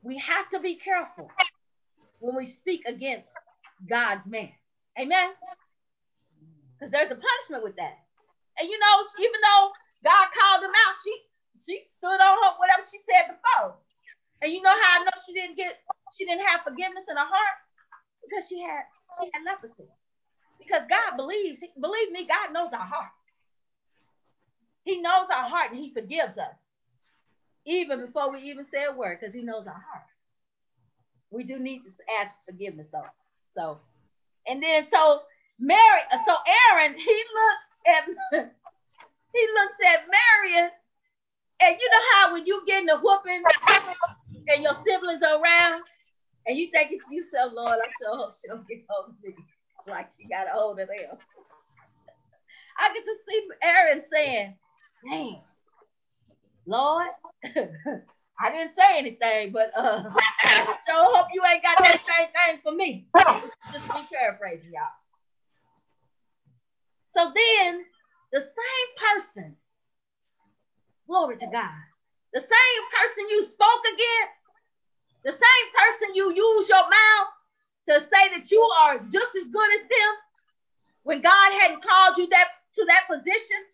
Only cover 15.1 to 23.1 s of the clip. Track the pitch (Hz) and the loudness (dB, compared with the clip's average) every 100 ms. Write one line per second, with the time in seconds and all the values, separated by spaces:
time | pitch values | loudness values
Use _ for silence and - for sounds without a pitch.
15.1 | 359 - 359 359 339 359 - _ - - | -6 -12 -10 -10 -8 -10 -10 _ -18 -18
16.1 | _ 370 349 392 339 330 254 370 370 381 | _ -8 -4 -2 -2 -4 -10 -10 -10 -12
17.1 | 285 294 381 415 370 _ _ _ - _ | -6 -2 -2 -2 -6 _ _ _ -20 _
18.1 | _ - 415 - 359 349 302 - _ _ | _ -12 -12 -10 -14 -12 -12 -14 _ _
19.1 | 349 349 302 330 392 453 _ - _ _ | -14 -12 -10 -12 -12 -14 _ -20 _ _
20.1 | _ _ _ _ _ - 330 233 392 440 | _ _ _ _ _ -4 -4 0 -2 -2
21.1 | 269 269 415 392 254 339 269 294 427 415 | -6 -8 -6 -8 -10 -20 -12 -8 -4 -6
22.1 | 349 349 339 403 320 339 233 196 294 294 | -6 -4 -4 -4 -8 -8 -8 -10 -12 -12